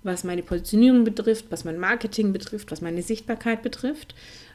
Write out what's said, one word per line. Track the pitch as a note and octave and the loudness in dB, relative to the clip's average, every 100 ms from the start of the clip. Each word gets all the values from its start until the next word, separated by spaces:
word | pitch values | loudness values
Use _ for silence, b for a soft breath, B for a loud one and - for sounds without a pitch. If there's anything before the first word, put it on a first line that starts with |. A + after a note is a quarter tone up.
was | G3 F3+ | -4 -6
meine | F3+ F3+ | -4 -6
Positionierung | - F3 - G#3 B3 B3+ | -4 -6 2 6 8 8
betrifft, | A3+ A3 A3+ A3 - | 4 2 0 0 -4
was | - E3+ | -10 -8
mein | E3 | -4
Marketing | F#3 A#3 A3 A3 G#3 | -2 0 -2 0 0
betrifft, | F#3+ - G#3+ G3+ | 0 -6 -12 -10
was | D#3 | -8
meine | E3+ E3+ | -6 -6
Sichtbarkeit | F3 A3 - A3+ A#3 A3+ | -4 -6 -4 -4 -2 -2
betrifft, | A#3 - B3+ D4+ - - B B B | -4 -6 -6 -6 -12 -20 B B B